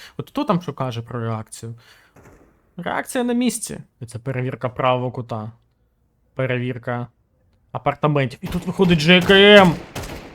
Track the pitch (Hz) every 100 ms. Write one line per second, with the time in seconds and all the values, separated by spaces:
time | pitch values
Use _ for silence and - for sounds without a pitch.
0 | - - - - 233 175 165 - 131 117
1 | 117 123 113 110 107 - 113 117 _ _
2 | _ _ - - _ _ _ - 175 -
3 | 269 262 240 240 247 - - - - _
4 | 117 113 139 127 127 117 127 - 131 127
5 | 127 123 117 113 110 - _ _ _ _
6 | _ _ _ - 131 123 123 120 123 120
7 | 117 _ _ _ _ _ _ - - 170
8 | 180 147 131 - 160 175 180 175 190 170
9 | 156 180 180 196 202 208 185 139 - -
10 | - - -